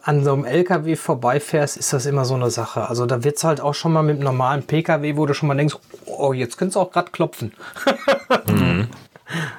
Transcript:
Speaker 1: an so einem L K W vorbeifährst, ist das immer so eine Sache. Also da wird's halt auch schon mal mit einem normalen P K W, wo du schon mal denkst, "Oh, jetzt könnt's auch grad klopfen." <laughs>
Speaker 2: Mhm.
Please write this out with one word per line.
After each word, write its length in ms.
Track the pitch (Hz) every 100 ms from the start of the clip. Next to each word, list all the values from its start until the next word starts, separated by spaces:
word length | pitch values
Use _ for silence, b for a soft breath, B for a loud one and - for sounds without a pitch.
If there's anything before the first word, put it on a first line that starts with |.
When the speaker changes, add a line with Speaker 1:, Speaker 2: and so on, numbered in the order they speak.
Speaker 1:
an 220 | - 147 143
so 80 |
einem 100 | 139
L 220 | 135 160 180
K 180 | 170
W 140 | 160 156
vorbeifährst, 800 | - 131 123 143 - 160 143 -
ist 160 | -
das 120 | 139 139
immer 200 | 139 127
so 80 | 131
eine 140 | 120
Sache. 400 | 117 113 120 113
Also 160 | 120 123
da 180 | 127
wird's 220 | 143 147 165
halt 160 | 143
auch 120 | 147
schon 200 | 143 165
mal 100 | 160
mit 120 | 151 143
einem 80 | 139
normalen 380 | 131 131 143
P 200 | - 151
K 180 | 165 156
W, 140 | 147 147
wo 100 | 143
du 80 |
schon 140 | 139 151
mal 80 | 139
denkst, 200 | 151 - _ - -
"Oh, 280 | - 139
jetzt 240 | 127 120 -
könnt's 180 | 185 202
auch 160 | 180
grad 220 | - 180
klopfen." 400 | - 156 - 107 -
<laughs> 880 | - - - 269 - 269 - 254 -
Speaker 2:
Mhm. 400 | - - 87 117 - - - - 165 147